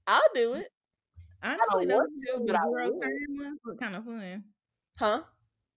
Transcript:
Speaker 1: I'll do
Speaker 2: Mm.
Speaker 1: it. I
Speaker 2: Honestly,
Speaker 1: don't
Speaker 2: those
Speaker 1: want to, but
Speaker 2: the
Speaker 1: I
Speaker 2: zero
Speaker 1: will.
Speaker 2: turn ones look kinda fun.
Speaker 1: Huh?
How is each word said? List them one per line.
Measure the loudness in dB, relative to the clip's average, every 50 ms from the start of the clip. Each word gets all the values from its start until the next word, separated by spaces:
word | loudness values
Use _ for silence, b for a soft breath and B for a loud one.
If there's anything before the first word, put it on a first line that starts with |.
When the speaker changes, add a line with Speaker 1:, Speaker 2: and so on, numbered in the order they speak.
| _ 4
Speaker 1:
I'll | 6 6 6 6 4
do | 4 2 2 0
Speaker 2:
Mm. | -2 -6
Speaker 1:
it. | -10 _ _ _ _ _ _ _ _ _ -20 -20 -20 -16 _ -6 -4 0 2
I | 2
Speaker 2:
Honestly, | 2 4 2 2
Speaker 1:
don't | 4
Speaker 2:
those | 4 4
Speaker 1:
want | 2 2 -2 -8 -8 -6
to, | -4 -2 0
but | 0 2
Speaker 2:
the | 2
Speaker 1:
I | 2 0
Speaker 2:
zero | 0 -2 -2 -2
Speaker 1:
will. | -2 -2
Speaker 2:
turn | -4 -4 -4 -6 -6 -8 -8 -8
ones | -8 -10 -12 -12 -12
look | -12 -10 -8
kinda | -8 -8 -8 -8 -10
fun. | -10 -10 -10 -10 -10 -10 -12 -14 -16 _ _ _ _ _ _ _ _ _ -2
Speaker 1:
Huh? | 0 0 0 0 -4 -8 _ _ _ _ _ _ _ _ _